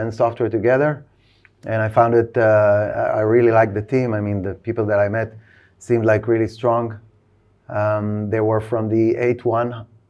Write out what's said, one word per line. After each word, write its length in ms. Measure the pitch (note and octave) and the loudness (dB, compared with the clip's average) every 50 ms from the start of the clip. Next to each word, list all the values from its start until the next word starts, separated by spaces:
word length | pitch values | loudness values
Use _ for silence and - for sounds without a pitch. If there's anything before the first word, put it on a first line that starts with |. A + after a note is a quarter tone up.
and 140 | A2 A2+ A2 | -2 -4 -2
software 340 | A2 B2 A#2 A#2 - B2 G#2+ | -2 -2 -2 0 -2 -4 -2
together. 560 | G2+ A2 G2 A#2 B2+ C3+ D3 D3+ D3+ D3 - _ _ _ _ _ _ _ _ _ _ _ - | -2 0 0 2 2 2 0 0 -2 -6 -10 _ _ _ _ _ _ _ _ _ _ _ -10
And 160 | - A2 A2 A2 | -6 -4 -2 -2
I 60 | A2 | 0
found 260 | A2 B2 A#2 A#2 A#2 | 2 2 4 4 4
it, 220 | A#2 A#2 A#2 - | 2 2 2 0
uh, 60 | B2+ A2+ A2 G#2+ G#2+ G#2+ G#2 G#2 G#2 G#2+ - - | 0 2 4 4 4 4 4 2 2 0 -2 -2
I, 240 | A2 A2+ - A2+ A2 | -4 -2 -2 -2 0
I 40 | A2 | 0
really 280 | G#2+ A2+ A#2+ A#2+ A#2 | 2 4 4 4 4
liked 240 | A2+ A2+ A2+ G#2+ G2 | 4 4 2 2 0
the 80 | G#2 G#2+ | -6 -6
team. 320 | - C3+ C3 B2+ A#2+ A2 | -2 -2 -2 0 0 -2
I 60 | G#2+ | -2
mean, 220 | G#2 G#2 G#2 G2+ F2+ | -2 -2 -4 -4 -4
the 120 | G2 F#2+ | -6 -8
people 320 | - - A#2 A2 A#2 G#2+ | -8 -8 -8 -4 -4 -2
that 140 | G2+ G#2 G2+ | 0 2 2
I 80 | G#2 G2+ | 2 0
met 260 | G2+ A2+ A2+ A2 - - - _ _ _ _ _ _ _ | 0 -4 -4 -6 -10 -18 -20 _ _ _ _ _ _ _
seemed 260 | - - B2 A#2 A2 | -4 -2 0 2 2
like 240 | A2 G#2+ G#2 G#2+ A2 | 2 2 2 2 0
really 180 | A#2 A2+ A2+ | 0 0 0
strong. 540 | G#2+ A2 - - B2 A#2 A#2 A#2 A2+ G#2+ G#2 - _ _ _ _ _ _ _ _ _ _ _ _ - | -2 -4 -4 -2 0 0 0 -2 -4 -8 -12 -18 _ _ _ _ _ _ _ _ _ _ _ _ -10
Um, 600 | G#2 G#2 G#2 G#2+ G#2+ G#2+ G#2 G#2 G#2 G#2 G#2+ G#2 | -6 -4 -2 -2 -2 -2 -2 -4 -4 -4 -4 -4
they 100 | G#2 A2 | -2 0
were 200 | A2 G#2+ A2 A2 | 0 0 0 -2
from 280 | A2 - A#2+ A2+ A2 A2 | -2 -4 -4 -4 -2 0
the 280 | A2 A2+ A2+ A2+ A2+ | 0 2 2 2 0
eight 280 | - A#2+ A#2+ B2 B2 - | 0 0 -2 -2 -2 -2
one, 400 | B2 A2+ A2+ A#2+ A#2+ A#2+ A2+ A2 - _ _ _ _ | -2 -2 -2 -2 -4 -6 -10 -16 -18 _ _ _ _